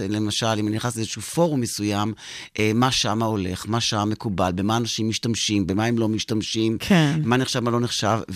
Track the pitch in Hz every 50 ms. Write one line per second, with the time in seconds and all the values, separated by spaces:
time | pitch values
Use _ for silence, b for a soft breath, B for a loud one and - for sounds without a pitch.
0 | 101 98 104 107 107 104 104 - 117 113 110 107 107 104 107 104 - 123 113 113
1 | 110 - - 113 104 - - 165 170 170 147 131 120 110 - - 104 104 101 101
2 | 107 110 104 - B B B B B B B - 107 107 110 117 127 131 123 -
3 | - 113 104 113 113 110 110 104 92 92 92 - - 104 110 117 113 - 117 104
4 | 104 107 110 - - 117 95 87 92 92 90 92 95 104 110 120 120 113 - -
5 | 110 110 110 - - 117 113 - - - 107 101 95 80 95 104 110 117 120 113
6 | 113 107 110 104 - - 117 110 92 - - 113 110 113 113 110 - - 208 170
7 | 156 143 160 156 151 113 120 127 131 - - 127 117 120 117 120 120 117 - -
8 | 113 101 110 110 - - 95